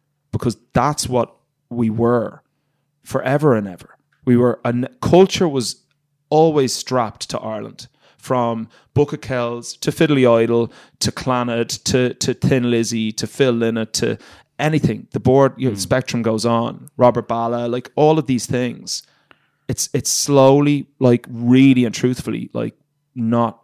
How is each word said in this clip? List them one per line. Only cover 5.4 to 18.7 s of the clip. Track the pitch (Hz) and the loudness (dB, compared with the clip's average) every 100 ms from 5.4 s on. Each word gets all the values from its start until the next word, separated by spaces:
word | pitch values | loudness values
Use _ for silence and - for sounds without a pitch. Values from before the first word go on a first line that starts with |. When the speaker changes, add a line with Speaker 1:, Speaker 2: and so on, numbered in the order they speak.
| 180 | -2
Speaker 1:
was | 139 110 - _ _ _ _ _ | -2 -6 -10 _ _ _ _ _
always | 151 160 151 131 | 2 2 2 -2
strapped | - - 127 110 - - | -4 -4 -4 -4 -8 -10
to | - | -10
Ireland, | 110 110 110 107 - _ _ _ | -8 -10 -12 -16 -20 _ _ _
from | - 127 117 113 113 _ _ - | -4 -2 -2 -4 -8 _ _ -2
Book | 147 | -2
of | 147 | -2
Kells | - 127 120 120 117 - | -8 -6 -6 -8 -12 -8
to | - | -6
Fiddly | - 160 143 123 | 0 2 4 6
Idol | 117 113 117 113 - - _ | 4 4 0 -2 -6 -20 _
to | - | -8
Clannad | - - 127 120 117 117 - | -6 -4 -4 -2 -4 -6 -6
to, | - 131 123 - | -2 0 0 -2
to | - | -4
Thin | 123 - 135 123 | -2 0 0 0
Lizzy | 117 113 113 110 | 0 -2 -2 -4
to | 107 113 | -6 -10
Phil | - 135 | 0 0
Lynott | 117 113 113 110 | 2 -2 -2 -6
to | - 120 110 - - _ _ | -4 -4 -4 -10 -20 _ _
anything. | 151 156 - 107 - | -2 0 0 -2 -8
The | - | -4
board, | 117 131 135 - | 2 4 4 2
your | 131 | -4
Speaker 2:
Mm. | 101 | -4
Speaker 1:
spectrum | 92 131 123 120 | -2 -2 -2 -4
goes | 113 113 | -2 -2
on. | 117 117 117 - 127 - | 0 -2 -2 -8 -18 2
Robert | 123 117 107 | 2 2 -4
Bala, | 117 117 120 120 | -4 -2 -4 -4
like, | 123 - - | -6 -6 0
all | 151 156 | 2 2
of | 131 | 0
these | 127 - | -4 -2
things. | 123 123 | -4 -4